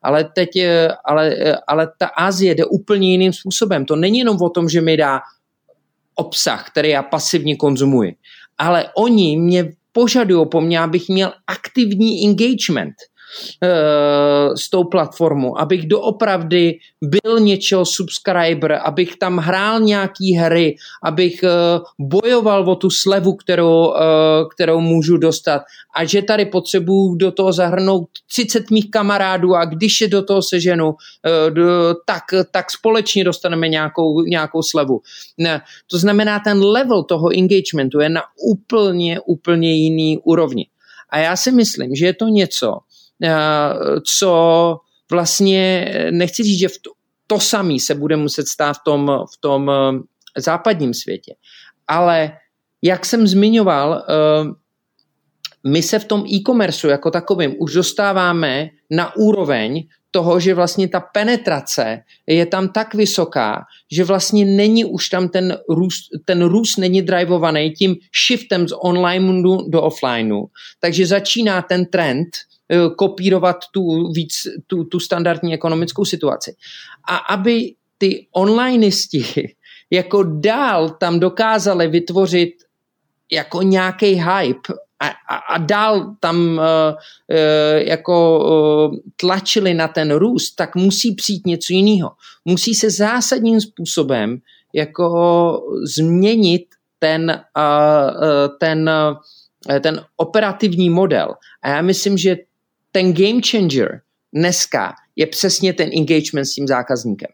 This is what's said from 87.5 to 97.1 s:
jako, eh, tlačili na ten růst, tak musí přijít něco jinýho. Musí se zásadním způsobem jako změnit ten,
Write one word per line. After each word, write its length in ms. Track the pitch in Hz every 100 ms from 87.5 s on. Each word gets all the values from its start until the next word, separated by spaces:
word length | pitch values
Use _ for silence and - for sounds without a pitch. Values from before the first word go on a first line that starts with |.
| 151 151 151
jako, 600 | - 160 160 175 165 160 143 156 151 151 151
eh, 40 | - - -
tlačili 580 | 180 190 190 220 190
na 140 | 165 160
ten 240 | 165 151
růst, 420 | 147 208 247 - -
tak 200 | 170 180
musí 380 | 190 190 240
přijít 320 | 196 - 190 185
něco 260 | 170 -
jinýho. 380 | 185 202 208 165 _ - -
Musí 300 | - 180 -
se 160 | 220 220
zásadním 720 | 180 208 247 240 254 226 226
způsobem 800 | 214 - 170 - 139 127 104 123 _ _ _
jako 880 | 151 151 156 170 170 175 170 170 - - -
změnit 800 | 147 147 160 175 196 226 190 175 - _ _ _
ten, 320 | 160